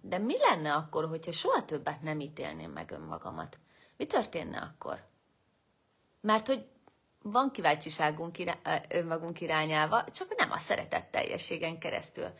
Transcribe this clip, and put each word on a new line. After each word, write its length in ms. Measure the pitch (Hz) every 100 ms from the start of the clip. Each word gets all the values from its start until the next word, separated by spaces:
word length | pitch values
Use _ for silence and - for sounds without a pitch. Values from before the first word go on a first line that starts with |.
de 180 | - 185
mi 200 | 220 480
lenne 360 | 539 180 151
akkor, 340 | 147 156 160 160
hogyha 240 | 160 170
soha 320 | 165 403 -
többet 380 | - 151 - -
nem 180 | 160 151
ítélném 500 | 147 - - 80 82
meg 200 | 73 82
önmagamat? 680 | 78 78 85 92 80 80 - _ _ - -
Mi 100 | 302
történne 520 | - - 165 - -
akkor? 460 | - - - - - _ _ _ _ _ _ _ _ _ _ _
Mert 260 | 208 214 220
hogy 200 | 262 - _ _ _ _ _ 208
van 180 | 233 269
kíváncsiságunk 880 | 269 165 156 160 - 156 156 170 165
irá-, 200 | 175 -
ö, 340 | - 160 - 175
önmagunk 420 | 165 165 165 165
irányába, 640 | 165 156 156 156 156 226
csak 320 | - - 370 453
nem 140 | -
a 80 | -
szeretetteljességen 1200 | - - - - - - - - - 165 165 165
keresztül. 480 | 160 - - - -